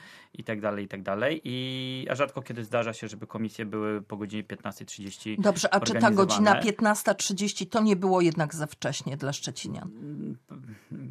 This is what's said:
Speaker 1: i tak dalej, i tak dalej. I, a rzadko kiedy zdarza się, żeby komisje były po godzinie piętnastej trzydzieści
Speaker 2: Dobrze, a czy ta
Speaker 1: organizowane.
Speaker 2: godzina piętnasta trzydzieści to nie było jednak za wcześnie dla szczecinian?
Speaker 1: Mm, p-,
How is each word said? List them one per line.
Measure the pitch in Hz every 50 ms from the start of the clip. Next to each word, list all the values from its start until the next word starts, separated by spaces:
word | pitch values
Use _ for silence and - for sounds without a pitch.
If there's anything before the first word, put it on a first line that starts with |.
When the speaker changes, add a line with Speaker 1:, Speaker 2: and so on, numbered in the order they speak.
| - - - - - _ -
Speaker 1:
i | - -
tak | - 113 104
dalej, | 104 104 101 101 101
i | 95
tak | - 98
dalej. | 95 101 98 104 120 143 160 160 -
I, | - 123 127 131 131 131 131 131 131 131 131 131 -
a | 135
rzadko | 123 143 139 - 135
kiedy | 127 - 123 120 113
zdarza | 104 120 120 113 113
się, | 110 - 117 107
żeby | 107 104 110
komisje | - - 107 113 107 - - 113
były | 104 107 107 107 107 107 104
po | 98 - 110
godzinie | 101 107 98 107 107 101
piętnastej | - 101 - - 101 - - 110
trzydzieści | - - - 98 98 - - - 110 107 202
Speaker 2:
Dobrze, | 196 208 185 - - - -
a | 202
czy | - 226
ta | 233 226
Speaker 1:
organizowane. | 233 208 214
Speaker 2:
godzina | 196 190 190 214 202 214 214 196 -
piętnasta | - 214 208 - 226 208 208 - - 220 196
trzydzieści | - - - 202 175 208 202 - - 190
to | 175 - 196
nie | 214 220 196
było | 175 196 190 185 185
jednak | 175 165 160 170 156 147 -
za | 160 151
wcześnie | 147 - - - 131 139 - - 139 135
dla | 147 143 139
szczecinian? | 147 - - - 131 - - - - - - -
Speaker 1:
Mm, | 107 117 147 147 147 143 147 147 135 127 _ _
p-, | 143 135 131 123 107 101 - _ 120 120 135 127